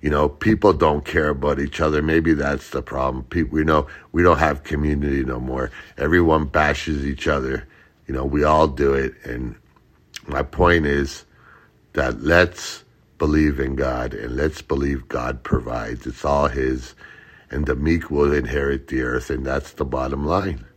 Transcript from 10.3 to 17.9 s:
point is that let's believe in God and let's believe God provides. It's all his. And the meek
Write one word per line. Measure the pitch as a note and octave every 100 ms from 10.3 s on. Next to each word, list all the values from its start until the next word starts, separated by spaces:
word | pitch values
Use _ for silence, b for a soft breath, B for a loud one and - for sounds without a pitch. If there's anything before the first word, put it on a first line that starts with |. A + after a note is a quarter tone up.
| C#2
point | C#2+ - F2 F2 D2
is | C#2+ C#2 - - b b b b b _
that | - C2 A1+
let's | C#2 E2+ F2+ - - - _ _ _ _
believe | D2+ D#2 D2+ C#2
in | C2+ C2
God | C2+ B1 B1+
and | A1+ A1+ B1
let's | D#2 -
believe | - C#2 C#2 C#2 -
God | A#1+ A#1+ B1
provides. | - C2 A#1 A#1+ A1 A#1 -
It's | B1 D2
all | C#2+ C#2+
his. | C#2 C2 B1+ B1 - B B B B B
And | D2 D2
the | C2
meek | D2